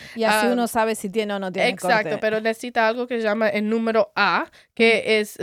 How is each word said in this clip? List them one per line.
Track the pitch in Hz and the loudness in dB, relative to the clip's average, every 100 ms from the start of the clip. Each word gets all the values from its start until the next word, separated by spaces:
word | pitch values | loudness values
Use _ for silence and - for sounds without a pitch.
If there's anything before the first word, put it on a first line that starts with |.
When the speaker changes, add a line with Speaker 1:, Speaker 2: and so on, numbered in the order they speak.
| - | -14
Speaker 1:
Y | 226 220 | -2 2
así | 214 214 | 2 2
Speaker 2:
Ah, | |
Speaker 1:
uno | 247 233 | 0 0
sabe | 240 220 220 | 0 0 -2
si | 202 | -4
tiene | 202 208 202 | -4 -4 -4
o | |
no | 190 | -4
tiene | 180 240 | -2 -2
Speaker 2:
Exacto, | 190 185 220 - | 0 0 0 0
Speaker 1:
corte. | 208 | -2
Speaker 2:
pero | 220 214 | -2 -2
necesita | 220 220 240 233 220 | -2 -4 -4 0 0
algo | 240 247 | 0 -4
que | 240 | -4
se | |
llama | 220 214 220 | -2 0 0
el | 208 214 | 0 0
número | 226 226 226 202 | 0 0 0 0
A, | - 196 180 330 - _ - | 0 2 0 -2 -10 _ 2
que | 226 220 - 220 | 4 4 2 0
es, | 208 - | 0 -6